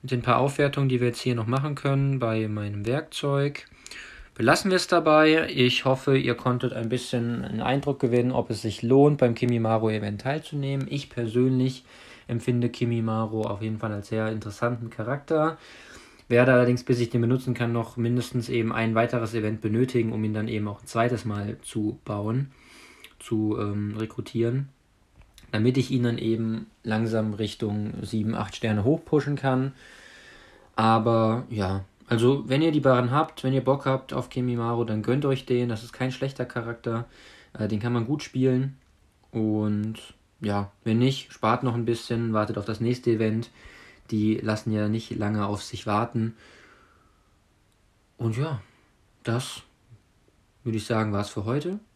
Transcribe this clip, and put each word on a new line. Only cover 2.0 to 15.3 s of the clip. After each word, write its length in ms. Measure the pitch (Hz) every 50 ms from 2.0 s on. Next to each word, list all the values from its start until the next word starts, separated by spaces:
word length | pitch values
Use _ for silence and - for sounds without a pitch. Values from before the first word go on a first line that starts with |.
| 139 139 139 131
bei 300 | 120 113 110 110 110 107
meinem 380 | 107 104 104 104 104 101 101
Werkzeug, 800 | 113 127 147 160 - - - - 143 139 139 139 143 143 - - - - - - - - - - - - - - - _
belassen 360 | - 110 120 156 170 - 196
wir 60 | 185
es 120 | 180 - -
dabei. 600 | 185 170 156 160 156 156 156 156 156 160 160 -
Ich 340 | - 139 123 127 123 - -
hoffe, 320 | 131 131 131 - 151 135 135
ihr 160 | 131 127 117
konntet 380 | - - 127 123 123 131 123
ein 160 | - 117 117 113
bisschen 560 | 127 123 - - - 123 117 117 120 117 123
einen 160 | - 92 110
Eindruck 400 | 123 123 131 139 139 147 131 -
gewinnen, 320 | - 120 117 123 120 127
ob 180 | 127 123 117 -
es 120 | 117 104
sich 200 | - 113 104 -
lohnt, 360 | - 117 131 135 143 147 147 143
beim 160 | 131 120 117
Kimimaro-Event 880 | - - 123 120 117 113 110 113 110 110 110 110 107 104 101 107 101
teilzunehmen. 680 | 107 131 143 156 151 - - 143 139 139 139 135 135 -
Ich 180 | 143 143 139 -
persönlich 760 | - - 120 113 110 123 127 131 131 127 127 131 131 - - - - - - - - - -
empfinde 420 | - 120 117 - - 120 123 120 120
Kimimaro 760 | - - 123 120 117 117 113 110 110 110 113 104 107 110
auf 200 | 110 - 101 101
jeden 160 | 110 110 110 107
Fall 140 | - 110
als 160 | 107 104 101 -
sehr 220 | 113 110 110 110
interessanten 600 | 110 110 104 117 104 - 120 120 123 117 117 113
Charakter. 680 | - - 110 117 135 143 - -